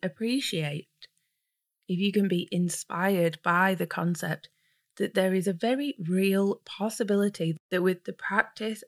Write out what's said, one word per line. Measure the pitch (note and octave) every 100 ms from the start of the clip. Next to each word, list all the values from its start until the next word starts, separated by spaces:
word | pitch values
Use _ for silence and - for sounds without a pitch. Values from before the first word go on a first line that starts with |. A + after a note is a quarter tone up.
appreciate, | F#3 - A3+ C4 - E3+ D3+ D3 - _ - _ _ _ _ _ _ _ -
if | F3
you | G3+
can | G3+ G3
be | F3+ -
inspired | F3 F3+ - - E3+ F#3+ F#3+ E3+ D#3+
by | F3 F3 F#3+ F3+
the | E3+
concept | - E3+ E3+ - D#3 - _ _ _ _ -
that | G3+
there | - F#3+ F#3+
is | F3+
a |
very | E3+ A3+ C4 C#4+ -
real | E3 F#3 G3 G3 G3 G3 -
possibility | - G#3+ - G3+ G3+ G3+ - E3 D#3 _
that | F#3
with | F#3 F3+ -
the |
practice | - - G3+ - - G#3+ G#3+